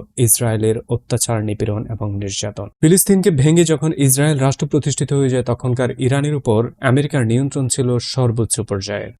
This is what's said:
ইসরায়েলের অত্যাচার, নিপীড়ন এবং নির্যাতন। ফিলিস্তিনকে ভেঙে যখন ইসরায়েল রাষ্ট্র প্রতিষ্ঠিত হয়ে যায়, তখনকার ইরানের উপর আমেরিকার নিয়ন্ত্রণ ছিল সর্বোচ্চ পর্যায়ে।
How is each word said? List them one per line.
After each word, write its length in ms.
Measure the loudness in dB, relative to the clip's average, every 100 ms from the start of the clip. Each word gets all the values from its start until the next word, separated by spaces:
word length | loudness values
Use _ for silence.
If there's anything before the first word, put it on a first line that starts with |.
| -4 0
ইসরায়েলের 580 | 0 2 0 0 0 -2 -4
অত্যাচার, 540 | -6 -4 -4 -2 -2
নিপীড়ন 420 | -4 -4 -4 -4 -6
এবং 280 | -8 -6 -6
নির্যাতন। 500 | -6 -6 -8 -8 -12 0
ফিলিস্তিনকে 500 | 2 4 4 2 4
ভেঙে 320 | 4 4 4
যখন 280 | 4 2 0 0
ইসরায়েল 400 | 2 2 2 2
রাষ্ট্র 300 | 0 0 -2
প্রতিষ্ঠিত 460 | -2 0 -2 -2
হয়ে 160 | 0 0
যায়, 140 | 0
তখনকার 460 | -2 -2 -2 -2 -2 -2
ইরানের 380 | 0 0 0 -2
উপর 360 | 0 2 0 -2
আমেরিকার 460 | 0 2 2 0 2
নিয়ন্ত্রণ 400 | 2 0 -2 -2
ছিল 300 | -2 0 -2
সর্বোচ্চ 600 | -2 -2 0 0 -2 -2
পর্যায়ে। 520 | -4 -6 -4 -6 -8